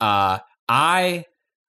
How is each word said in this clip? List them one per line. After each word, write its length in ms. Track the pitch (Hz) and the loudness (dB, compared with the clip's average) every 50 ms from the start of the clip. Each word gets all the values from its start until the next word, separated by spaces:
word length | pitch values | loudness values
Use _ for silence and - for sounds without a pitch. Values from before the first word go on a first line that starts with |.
uh, 380 | 113 104 101 101 98 95 95 98 - - _ _ _ | -2 0 0 2 2 0 0 -2 -6 -12 _ _ _
I, 560 | - 120 135 151 165 180 185 180 180 175 175 165 - _ _ _ _ _ _ _ | -2 0 2 2 2 2 0 0 -2 -4 -6 -10 -14 _ _ _ _ _ _ _